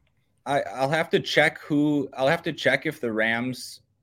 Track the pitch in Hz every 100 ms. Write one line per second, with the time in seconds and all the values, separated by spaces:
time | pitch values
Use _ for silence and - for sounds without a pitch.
0 | _ _ _ _ - 139 - 117 135 156
1 | 170 190 143 - 151 - - 147 147 147
2 | 131 - 135 165 170 147 131 139 160 147
3 | 120 110 110 117 127 123 - - _ _